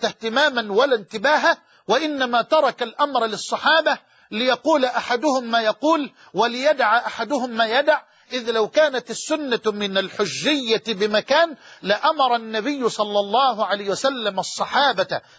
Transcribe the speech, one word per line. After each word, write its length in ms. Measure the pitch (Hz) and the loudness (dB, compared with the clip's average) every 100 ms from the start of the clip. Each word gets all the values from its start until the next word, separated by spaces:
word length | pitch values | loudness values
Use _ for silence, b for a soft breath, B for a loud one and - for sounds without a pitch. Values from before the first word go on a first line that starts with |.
اهتماما 680 | 214 - 226 240 294 240 214 | -4 -4 -2 2 2 0 -2
ولا 240 | 202 285 240 | 2 2 2
انتباها، 600 | 185 214 254 294 302 311 _ b b | -2 -2 2 2 2 0 _ b b
وإنما 540 | 240 311 285 247 240 | 0 0 -2 0 0
ترك 400 | - 311 269 - | 2 2 2 0
الأمر 440 | 247 - 294 262 226 | -6 -2 -2 0 -2
للصحابة 720 | 196 - 220 254 320 302 247 _ b b | -4 -6 -2 2 2 2 -2 _ b b
ليقول 540 | 208 254 240 294 302 | -2 0 0 2 2
أحدهم 640 | 254 240 - 240 294 262 233 | 2 -2 -2 0 0 0 0
ما 100 | 233 | 0
يقول 520 | 220 208 294 320 262 - b | 0 0 2 2 0 -10 b
وليدع 720 | 175 233 240 277 285 220 233 220 | -2 0 2 0 2 2 2 0
أحدهم 440 | - 220 277 254 | -6 -4 -2 -2
ما 160 | 226 226 | -2 0
يدع، 360 | 247 294 294 - b b | 2 2 0 -2 b b
إذ 180 | 254 233 | -8 -2
لو 180 | 226 214 | -2 0
كانت 420 | 302 302 254 233 | 2 2 0 -6
السنة 500 | - - 311 277 226 220 | -8 -4 -4 -2 -2 -2
من 320 | 208 202 190 | -2 -2 -2
الحجية 840 | 190 - 202 131 190 302 233 220 220 | -2 -2 -4 -2 -2 0 0 -2 -2
بمكان 680 | 190 208 208 - 285 339 262 B B | -2 0 0 2 2 2 -2 B B
لأمر 540 | 185 208 302 320 262 233 | -4 0 0 2 2 0
النبي 520 | 220 220 220 285 233 | -2 -4 -4 -2 -2
صلى 320 | - 214 202 | -2 -2 -2
الله 460 | 202 226 269 214 196 | 0 2 2 0 -2
عليه 240 | 202 196 | -2 -4
وسلم 500 | 180 269 262 208 190 | -2 -2 -2 -4 -4
الصحابة 800 | 180 - 185 247 277 190 185 143 - | -6 -6 -2 2 2 0 -2 -6 -10